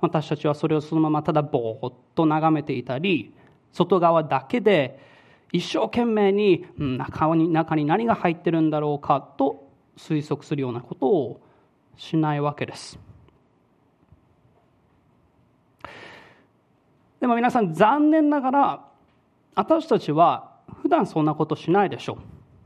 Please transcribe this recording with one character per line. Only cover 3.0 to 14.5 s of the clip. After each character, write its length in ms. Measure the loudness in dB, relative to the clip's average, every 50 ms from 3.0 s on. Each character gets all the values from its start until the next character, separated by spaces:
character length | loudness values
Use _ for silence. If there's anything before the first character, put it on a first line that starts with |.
| -2 -2 -2 -2 -4 -8 -18 _ -20 _ _ _ _ _ _
外 260 | -2 0 2 2 4
側 240 | 4 4 4 2 2
だ 200 | 0 -2 -4 -2 -4
け 100 | -4 0
で 400 | 2 4 4 4 2 -2 -6 -14 -20 -20 -20 -20 _ _ _ _ _ _
一 120 | -6 -6 -4
生 180 | -4 -4 -4
懸 240 | -4 -2 -2 -2 -2
命 260 | 0 0 2 2 2
に、 340 | 2 2 4 4 2 2 0 -10 -10 -6
う 40 | -4
ん、 140 | -4 -4
中 380 | -6 -6 -8 -4 -2 0 0 2
に、 120 | 2 2 2
中 260 | 2 0 0 0 -2
に 100 | -2 0
何 220 | 0 0 0 0
が 80 | 0 -2
入 160 | 0 0 -2
っ 60 | -2
て 120 | -2 -2 -2
る 120 | 0 2
ん 100 | 0 0
だ 80 | 0 -2
ろ 140 | -2 -2 -4
う 120 | -4 -2
か 160 | -2 -2 -2 -2 -8 -4
と 320 | -2 -2 -2 -2 -6 -14 -20 _ _ _ _ _
推 260 | -20 -8 -4 -4 -4 -2
測 180 | -4 -6 -8 -6
す 80 | -6 -6
る 80 | -4 -4
よ 60 | -6
う 40 | -6
な 80 | -8
こ 140 | -10 -12 -6
と 120 | -2 0
を 340 | 2 2 2 0 -4 -8 -14 _ _ _ _ _ _ _ _ _ _ _
し 220 | _ -12 -4 -2
な 160 | 0 0 0 0
い 80 | 0
わ 140 | -2 -4 -4
け 100 | -4 -8
で 100 | -10 -10
す。 220 | -16 -18 -18 -20 -20 -20 -20 -20 -20 _ _ _ _ _ _ _ _ _ _ _ _ _ _ _ _ _ _ -20 _ _ _ _ _ _ _